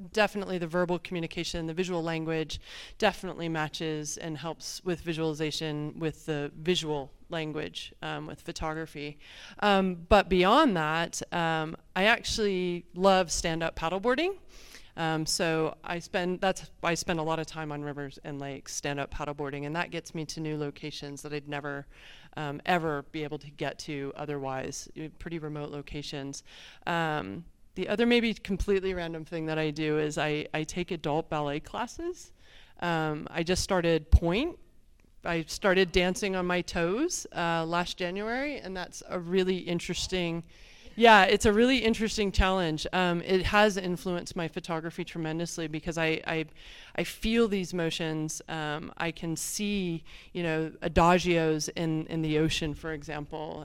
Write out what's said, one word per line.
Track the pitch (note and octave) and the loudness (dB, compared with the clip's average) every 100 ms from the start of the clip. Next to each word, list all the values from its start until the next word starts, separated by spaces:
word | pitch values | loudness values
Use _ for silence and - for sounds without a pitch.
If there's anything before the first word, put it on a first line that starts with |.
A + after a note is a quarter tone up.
| F#3 | -6
definitely | - G3+ G#3 F#3+ F3+ | 2 2 0 -4 -2
the | E3 | -2
verbal | F3 F3 F3 | 0 2 0
communication, | - F3+ E3 - D#3+ F3 D#3+ | -2 -4 -4 -4 -6 -4 -4
the | |
visual | D#3+ F3+ F3 | -2 0 0
language | E3 E3 D#3+ D#3+ D#3 - - - - - | 0 -2 -2 -2 -2 -6 -12 -16 -14 0
definitely | G#3+ - F#3 - E3 | 0 0 -6 -6 -4
matches | D#3+ D3+ - E3 D3+ D3 - | -2 -2 -4 -4 -4 -6 -8
and | E3 D3+ | -8 -8
helps | E3 D#3 - - | -8 -10 -10 -8
with | F#3 E3+ | -4 -4
visualization | E3 D#3 D#3+ D3 D#3 - D#3 D3 D3+ - | -2 -2 -2 0 -2 -2 -4 -4 -6 -4
with | D#3+ - - | -6 -6 -4
the | D3+ C#3+ - | -4 -4 -4
visual | D#3 F3 D#3+ D3 C3 - - | 0 0 0 -4 -6 -12 -8
language, | E3+ D#3 D3+ E3 D#3 - - | -4 -4 -4 -6 -8 -12 -10
um, | D#3 D3+ D3+ | -8 -6 -8
with | D3+ | -12
photography. | - E3+ D#3+ D#3 D#3+ D#3 D3 D3 - - - - | -10 -6 -4 -4 -6 -8 -10 -12 -18 -18 -18 0
Um, | G#3 G3 F#3+ F3 E3 | 4 6 4 0 6
but | G#3 F3 | 6 8
beyond | F#3 F3+ B3+ D#4 F3+ | 6 8 8 8 6
that, | D3+ D#3+ E3+ - - | 2 0 -2 -4 -4
um, | F3 E3 D#3+ D#3 - - F#3 | -2 0 0 -2 -8 -8 2
I | |
actually | G3+ A#3 - - G#3 F#3 F3+ F3 - | 4 4 2 0 0 2 0 -2 -6
love | F3 F#3+ F#3 E3+ | 2 6 6 4
stand-up | - F3 E3 E3 - | 0 0 0 -2 -2
paddleboarding. | E3 F#3+ A3+ B3+ F4 F#4+ - - - - - - | -2 0 0 2 2 -2 -10 -20 -20 -20 -14 -4
Um, | D#3+ D#3+ D#3 | -2 0 0
so | - E3+ D#3+ D#3 - - | 0 2 2 0 -4 -8
I | F3 | -8
spend, | - G3 F3 F3+ | -4 -2 -2 0
that's, | F#3+ F#3 - - | 0 0 -6 -4
I | E3 E3 | -2 0
spend | - E3 | 0 -2
a | |
lot | D#3 D#3+ | 0 -2
of | D#3 | -2
time | D#3+ D3+ | -6 -8
on | D3 | -6
rivers | D3 C#3+ C#3+ - D#3+ | -6 -8 -10 -10 -10
and | C#3+ | -8
lakes, | C#3 C3+ - - | -8 -10 -10 -6
stand-up | D3 C#3+ C#3 | -4 -4 -4
paddleboarding, | - D3 D3 C#3+ C#3+ C#3+ | -4 -6 -4 -6 -4 -4
and | |
that | E3 F3 | -4 -4
gets | E3+ E3 | -6 -8
me | E3 D3+ | -8 -8
to | - | -6
new | D#3 D3+ | -4 -4
locations | D3 C#3+ D3+ - C#3+ C#3 | -4 -6 -10 -10 -10 -10
that | D3 | -8
I'd | D3 C#3+ | -8 -6
never, | D3 D3 C#3 C#3+ - - - - - | -8 -6 -8 -10 -18 -20 -20 -16 -8
um, | D3+ D3 - | -6 -4 0
ever | F3+ D#3+ D3 C#3 | 0 0 -4 -4
be | D#3 | -8
able | D3 D3+ | -6 -8
to | C#3+ | -10
get | C#3+ C#3+ - | -8 -6 -6
to | - D3 C#3 - | -8 -6 -6 -8
otherwise, | D3 C#3+ C3+ C3 - C3+ - - | -6 -4 -4 -4 -6 -8 -12 -12
uh, | D#3 - | -12 -10
pretty | F3 E3 | -10 -8
remote | D3+ D3+ D3 | -6 -8 -8
locations. | C#3+ C#3 D3+ C#3+ D3 C#3 C#3 - - - - - | -8 -8 -10 -8 -8 -8 -10 -14 -20 -20 -10 -2
Um, | E3+ D#3+ D3+ F#2 G2 E3+ - - - | 0 0 -2 -4 -8 -12 -18 -16 -6
the | F3+ | -2
other | G3+ A#3+ | 2 6
maybe | A#3+ A3+ | 6 4
completely | G#3 - F#3+ - G3 F#3+ | -2 -2 -2 2 2 2
random | F3+ E3+ E3 | -2 -4 -6
thing | D#3 E3+ D#3+ | -6 -6 -2
that | D#3 | 0
I | D#3 | 0
do | D3 D3+ D3+ | 0 0 2
is | D3+ D#3 | 0 0
I, | D3+ D3+ - | 0 0 -2
I | D3+ | -4
take | D#3 - F3 | -4 -4 -4
adult | E3+ D3+ D3+ E3 | -4 0 0 0
ballet | D#3 D3 D3 | -2 -2 -4
classes. | - G3+ A#3 - E4+ F4+ - - - - - - | -6 -6 -6 -6 -8 -8 -12 -20 -20 -20 -20 -6
Um, | E3+ E3 D#3 D3+ - | -2 0 0 -2 -6
I | E3 | -4
just | E3+ F#3 | 0 0
started | - F#3+ E3+ D#3+ D#3 | 2 2 4 2 6
Point. | - E3+ F#3+ E4 - - - - - - - | 6 6 2 0 -4 -16 -20 -20 -20 -20 -10
I | - E3+ D#3+ | -4 -2 -2
started | - G#3 F#3 F#3 | 0 4 6 6
dancing | F#3 F3+ F#3 G3+ F#3 | 4 4 2 0 0
on | F3+ | 0
my | F3+ | 0
toes, | F3 F3+ E3+ G#3+ E4+ - - - | 0 0 0 2 0 -2 -6 -4
uh, | E3+ E3 D#3+ | 0 0 0
last | E3+ F3 - | 0 -2 -2
January, | F3 F#3+ G#3+ B3 D4 C4+ | -4 -2 -2 -2 -4 -6
and | F3+ F#3 | -8 -8
that's | F3 - - | -8 -12 -8
a | F#3 | -6
really | E3+ F#3+ F#3 F#3 | 0 2 4 2
interesting, | - F3 - F3 - F#3 E3+ E3 - - - - - - | 0 -2 -2 -6 -2 -2 -2 -2 -8 -16 -20 -20 -12 6
yeah, | A3+ G#3+ F#3 | 10 10 10
it's | G3+ A#3 | 6 6
a | |
really | G#3 B3 C4 | 6 6 6
interesting | A3 A3+ A3 - G3+ | 4 2 0 0 0
challenge. | - F#3+ F#3+ E3+ D#3 - | 4 4 4 2 0 -2
Um, | F3+ F3+ F3 | 2 2 2
it | - F#3+ | 2 2
has | E3 G#3 G#3+ F#3+ | 4 6 6 4
influenced | F#3 F3 F#3+ F3 - F#3+ | -2 -2 -2 -4 -4 -4
my | D#3+ | -4
photography | - E3 D#3+ E3 - E3 | -4 -4 -4 -4 -6 -8
tremendously | E3+ D#3 D#3+ E3+ - D#3 | -4 -4 -2 -4 -4 -6
because | D#3 F3+ E3 | -6 -4 0
I, | D#3+ D#3+ - | 0 0 -2
I, | D#3+ D#3+ - - - - - | -4 -4 -8 -20 -18 -12 -6
I | |
feel | F3 - A3 A#3 A3+ | -6 -2 2 4 4
these | G3+ F3 | 2 -2
motions. | F3+ E3 D#3+ D#3+ D#3 D#3 - - | 0 0 0 -2 -2 -4 -6 -8
Um, | D#3+ D3+ D3+ - - | -6 -4 -4 -6 -4
I | E3 | -4
can | D#3+ E3+ D#3+ | -4 -4 -4
see, | - - G#3 G3+ F3+ E3 - - - | -4 -4 -2 0 0 -4 -6 -18 -12
you | F3+ | -4
know, | E3+ D#3+ D#3+ - | -2 0 -2 -4
adagios | E3+ D#3+ E3+ F3+ F3 E3+ D#3+ D#3 D3 - | 0 6 8 8 6 4 4 2 0 -2
in, | E3 D#3 D#3+ | 0 0 -2
in | E3 | -2
the | D#3 D3+ | 2 4
ocean, | D#3+ - D#3+ | 4 2 -2
for | C#3+ D#3+ | -4 -8
example, | D#3 D#3 D3 D3 D#3+ D#3 D#3+ | -8 -8 -8 -8 -8 -8 -10